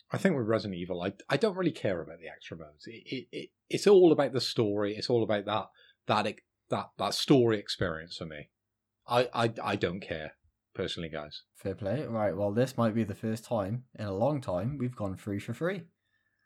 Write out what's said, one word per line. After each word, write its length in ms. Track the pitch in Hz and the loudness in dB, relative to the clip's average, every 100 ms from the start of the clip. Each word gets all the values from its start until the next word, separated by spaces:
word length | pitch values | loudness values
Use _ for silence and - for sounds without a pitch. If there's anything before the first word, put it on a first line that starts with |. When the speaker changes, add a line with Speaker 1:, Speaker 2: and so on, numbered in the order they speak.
| - | -6
Speaker 1:
I 80 | - | 0
think 180 | 196 147 | 2 2
with 120 | 107 | 2
Resident 300 | 110 101 87 | 0 0 -6
Evil, 220 | 87 90 | -6 -4
I, 140 | 90 - - | -4 -6 -2
I 60 | 143 | 0
don't 200 | 220 185 | 2 2
really 140 | 180 | -2
care 320 | - 117 87 | 0 -2 -2
about 160 | 76 85 | -4 -12
the 100 | 80 | -16
extra 280 | 73 - 82 | -16 -16 -14
modes. 300 | 78 76 - | -16 -18 -18
It, 160 | 113 - | -16 -10
it, 220 | 135 - | -10 -10
it, 180 | - - _ - | -12 -14 _ -6
it's 160 | - 196 | 0 8
all 240 | 202 180 | 10 10
about 200 | 147 139 | 8 2
the 80 | 127 | 0
story. 540 | - - 107 101 104 107 | -2 0 0 2 -2 -2
It's 120 | - | 0
all 140 | 120 | 2
about 220 | 107 104 101 | 2 0 0
that, 200 | 104 98 _ _ _ - | -2 -4 _ _ _ 0
that, 200 | 107 104 | 0 0
ex-, 160 | - - _ - | -4 -14 _ -6
that, 200 | 104 98 - | -6 -4 -4
that 160 | 98 | -2
story 440 | - - 143 117 107 | 0 4 6 6 4
experience 580 | - - 92 80 85 - | -2 -4 -4 -4 -8 -12
for 100 | 85 | -10
me. 240 | 73 73 _ _ _ _ _ - | -12 -16 _ _ _ _ _ -2
I, 220 | 120 123 | 0 2
I, 200 | 123 117 117 | 2 0 0
I 140 | - 101 | -2 0
don't 240 | 92 92 | 0 -2
care, 320 | - 80 76 - _ _ _ | -6 -8 -8 -12 _ _ _
personally, 340 | - 90 - 82 | -6 -6 -4 -8
guys. 340 | 78 76 - - | -8 -10 -14 -20
Speaker 2:
Fair 220 | _ 98 92 | _ -8 -6
play. 280 | 98 120 | -4 -4
Right, 320 | - 113 104 87 | -2 0 0 0
well, 160 | 101 | 0
this 240 | 104 127 - | 2 0 2
might 180 | 117 | 0
be 100 | 113 | 2
the 100 | 104 | -2
first 300 | 98 113 110 | -2 -4 -6
time 400 | - 117 95 123 127 - | -2 -2 -2 -4 -8 -10
in 80 | |
a 80 | 104 | -6
long 280 | 95 123 151 | 0 0 0
time 380 | 123 90 110 143 | -2 -2 -2 -2
we've 180 | 127 123 | -4 -4
gone 200 | 104 95 | -6 -6
free 220 | - 101 | -6 -6
for 160 | - | -6
free. 280 | 117 165 196 170 _ _ _ _ _ | -4 -4 -4 -10 _ _ _ _ _